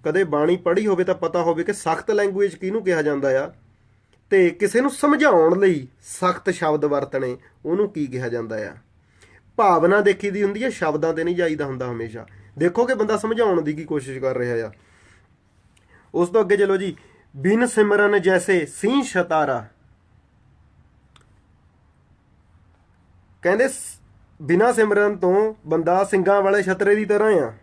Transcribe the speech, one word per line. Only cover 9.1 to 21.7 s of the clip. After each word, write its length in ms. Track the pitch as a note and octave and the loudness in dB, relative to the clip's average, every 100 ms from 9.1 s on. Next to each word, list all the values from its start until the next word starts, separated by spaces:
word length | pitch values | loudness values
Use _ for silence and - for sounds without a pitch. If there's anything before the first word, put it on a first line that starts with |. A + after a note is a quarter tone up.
| _ _ _ _ - | _ _ _ _ 0
ਭਾਵਨਾ 440 | G#3 E3+ E3+ G#3 | 2 4 4 4
ਦੇਖੀ 300 | G#3 F#3+ G3+ | 2 0 -4
ਦੀ 120 | F#3+ | -2
ਹੁੰਦੀ 220 | G3+ G#3+ | -2 -2
ਆ, 60 | B3+ | -6
ਸ਼ਬਦਾਂ 420 | - D#3+ D3+ E3 | -4 -4 -2 -2
'ਤੇ 120 | D#3+ | -2
ਨਹੀਂ 120 | E3 F3 | -2 -2
ਜਾਈਦਾ 280 | E3+ D3+ | -2 -2
ਹੁੰਦਾ 260 | C#3+ B2+ B2+ | -6 -6 -8
ਹਮੇਸ਼ਾ। 360 | A#2 A2+ A2+ A2+ - - - | -8 -10 -14 -18 -20 -20 -2
ਦੇਖੋ 280 | E3+ G3 B3 | -2 0 0
ਕਿ 80 | |
ਬੰਦਾ 220 | A#3+ G#3+ G#3 | 0 0 -2
ਸਮਝਾਉਣ 460 | A3 A3+ A3 E3+ | -2 0 0 0
ਦੀ 100 | D3+ | -2
ਕੀ 120 | D3+ | -8
ਕੋਸ਼ਿਸ਼ 340 | D3+ D3+ C3 C3 | -6 -6 -6 -6
ਕਰ 180 | C3 B2+ | -4 -4
ਰਿਹਾ 300 | B2 A#2 A2 | -4 -4 -6
ਆ। 60 | - _ _ _ _ _ _ _ _ _ _ _ _ _ | -14 _ _ _ _ _ _ _ _ _ _ _ _ _
ਉਸ 140 | D#3 F3 | -2 0
ਤੋਂ 120 | G#3+ | 2
ਅੱਗੇ 160 | F#3+ G3+ | 2 2
ਚਲੋ 200 | G3 F#3+ | 2 0
ਜੀ, 200 | F#3+ - _ _ _ C#3 | -4 -10 _ _ _ -4
"ਬਿਨ 300 | E3 A3 B3 | 0 2 2
ਸਿਮਰਨ 560 | A3 G#3 G#3 G#3 G#3 | 2 2 2 2 2
ਜੈਸੇ 440 | F3+ F#3 F3+ F#3 D3 | 2 0 2 -2 -2
ਸਿੰਹ 380 | - G3 C#4 | -4 -2 -2
ਛਤਾਰਾ", 640 | B3+ F3+ F3 D#3+ C#3+ B2 G#2+ _ _ _ _ _ _ _ _ _ _ _ _ _ _ _ _ _ _ _ _ | -2 -4 -2 -2 0 -4 -8 _ _ _ _ _ _ _ _ _ _ _ _ _ _ _ _ _ _ _ _